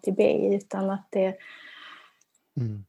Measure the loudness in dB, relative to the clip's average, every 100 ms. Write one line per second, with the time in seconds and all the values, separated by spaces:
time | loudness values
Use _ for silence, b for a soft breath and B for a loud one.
0 | 0 4 4 4 2 2 -2 -4 -2 -4
1 | -4 0 0 0 B B B B B B
2 | B B _ _ _ -4 -4 -4